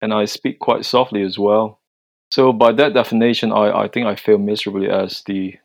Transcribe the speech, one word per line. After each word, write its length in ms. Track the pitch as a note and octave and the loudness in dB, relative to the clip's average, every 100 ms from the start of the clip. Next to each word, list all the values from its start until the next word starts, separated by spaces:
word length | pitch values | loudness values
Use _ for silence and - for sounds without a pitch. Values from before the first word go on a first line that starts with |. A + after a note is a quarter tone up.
and 120 | A2 | -4
I 120 | G#2+ G#2 | -2 -2
speak 340 | - - - | -4 -8 -4
quite 260 | - A#2 - | -2 -2 0
softly 360 | B2 B2+ G#2+ | -2 0 -2
as 140 | F#2+ F#2+ | -4 0
well. 400 | G2+ G#2+ A2 - _ _ _ _ _ | 2 2 0 -8 _ _ _ _ _
So 200 | - C3 | 2 2
by 200 | A2+ A#2 | 4 4
that 200 | A#2 D3 | 4 2
definition, 580 | B2+ A2 A2+ A#2 A2+ A2 | 2 0 2 2 0 0
I, 320 | G#2+ G#2 G2+ | 2 2 0
I 40 | G2+ | -2
think 200 | B2 A#2 | -4 -4
I 80 | - | -2
fail 240 | - G#2 | 2 2
miserably 500 | G2+ G#2+ G2+ G2 G2+ | 2 -4 -4 -4 -2
as 320 | G2 F#2+ - - | -2 -4 -8 -8
the, 300 | G2 F#2 - | -6 -8 -12